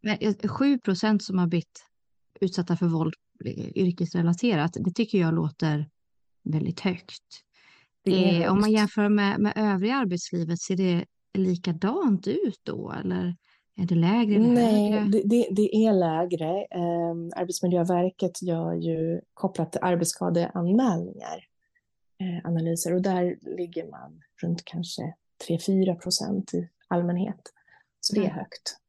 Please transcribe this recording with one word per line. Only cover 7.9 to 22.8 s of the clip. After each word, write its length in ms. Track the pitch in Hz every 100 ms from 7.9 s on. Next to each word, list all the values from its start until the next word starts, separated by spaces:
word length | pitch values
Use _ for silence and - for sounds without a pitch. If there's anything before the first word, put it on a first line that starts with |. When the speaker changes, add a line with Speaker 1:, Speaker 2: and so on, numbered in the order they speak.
| _ -
Speaker 2:
Det 240 | 185 185 170
är 40 |
Speaker 1:
Eh, 100 | -
om 40 | 190
man 80 |
Speaker 2:
högt. 160 | 214 214
Speaker 1:
jämför 300 | 208 - 208
med, 300 | 208 202 202
med 140 | 208 -
övriga 400 | 214 190 202 277
arbetslivet, 680 | 226 175 - 175 165 170
ser 140 | - 185
det 300 | 185 170 - _ _
likadant 920 | 196 185 175 180 165 190 311 311 190 185
ut 320 | 294 349 -
då, 280 | - - -
eller 440 | - 190 180 180 175 _ _ _ -
är 100 | 180
det 100 | 165
lägre 400 | 170 226 220 208
eller 120 | 233
Speaker 2:
Nej, 380 | 240 233 214 208
Speaker 1:
högre? 180 | 214 208
Speaker 2:
det, 120 | 202 208
det, 220 | 240 -
det 240 | 190 208 214
är 180 | 220
lägre. 720 | 196 170 160 180 170 160 190
Ehm, 680 | - 180 170 170 170 170 170 -
Arbetsmiljöverket 1080 | 180 - 180 175 170 180 180 - 180 -
gör 320 | 180 165 165
ju, 480 | 170 165 160 160 175 _
kopplat 380 | - 190 190 170
till 100 | -
arbetsskadeanmälningar, 1600 | 180 175 165 - 180 170 170 185 170 214 262 170 175 - 58 80 _ _ _ _ _ _ _ _
eh, 260 | 185 175 -
analyser, 440 | 165 165 165